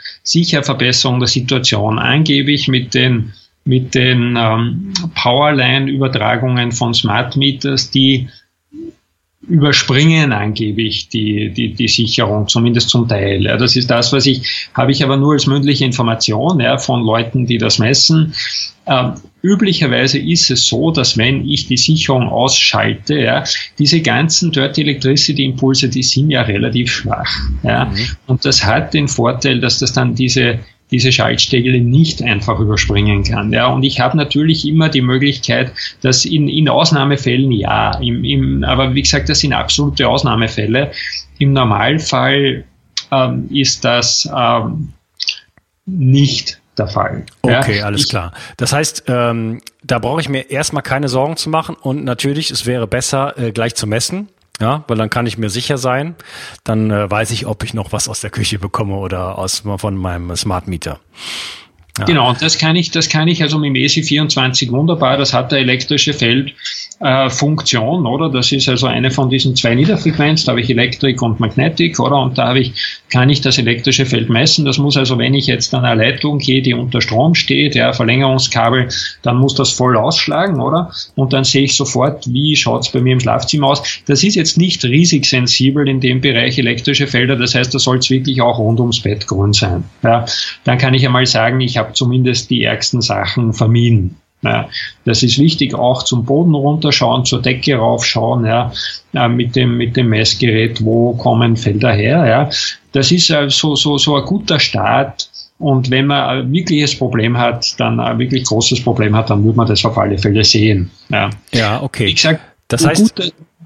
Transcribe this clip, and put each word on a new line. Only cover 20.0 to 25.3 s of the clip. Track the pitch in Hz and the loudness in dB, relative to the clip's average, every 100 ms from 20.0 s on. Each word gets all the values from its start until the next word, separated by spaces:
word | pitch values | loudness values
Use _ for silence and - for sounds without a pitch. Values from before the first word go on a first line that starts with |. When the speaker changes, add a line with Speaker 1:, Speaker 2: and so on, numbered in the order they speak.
| 131 139 | 0 0
Speaker 1:
ist | 160 170 - | 0 0 2
es | 127 - | 0 0
so, | - 160 | 0 0
dass | 156 123 113 | 2 0 2
wenn | 120 135 - | 2 0 -2
ich | 147 - | -4 -2
die | 123 | 0
Sicherung | - 160 - 131 113 | 2 0 2 0 0
ausschalte, | 113 135 - - 104 107 110 - 147 | 0 0 2 0 0 -2 -4 -2 0
ja, | 117 139 139 - - - | 0 0 -2 -6 -8 -2
diese | 147 165 | 2 2
ganzen | 160 131 160 - 170 | 2 2 2 0 0
Dirty | 139 135 156 | 0 0 0
Electricity | 147 131 131 139 - | -2 0 0 2 0